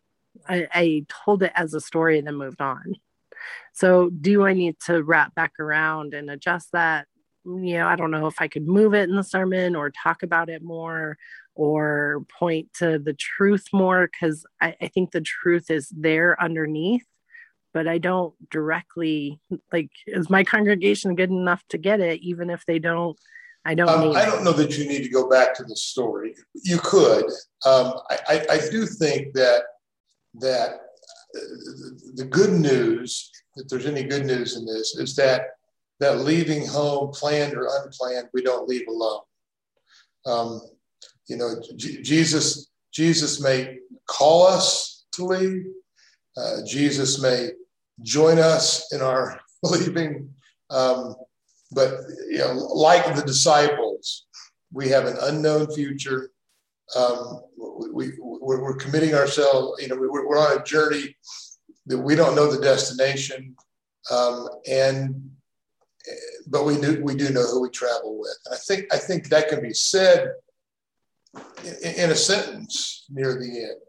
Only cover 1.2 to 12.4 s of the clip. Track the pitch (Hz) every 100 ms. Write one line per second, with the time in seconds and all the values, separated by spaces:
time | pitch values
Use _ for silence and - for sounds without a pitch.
1.2 | - 202 185 175 160 156 - 160 165 156
2.2 | 147 143 135 127 139 127 180 185 _ _
3.2 | _ - - - - - 185 180 175 170
4.2 | 160 202 196 185 175 156 - 170 151 165
5.2 | 147 - 160 - 151 151 156 156 147 147
6.2 | 147 143 180 175 - 175 165 156 143 _
7.2 | _ _ 180 180 180 170 170 175 165 156
8.2 | 156 - 156 151 151 190 214 208 180 196
9.2 | 190 190 185 185 180 165 147 - 165 165
10.2 | 175 165 165 160 165 165 165 160 156 156
11.2 | - - - - 147 151 151 147 147 147
12.2 | - -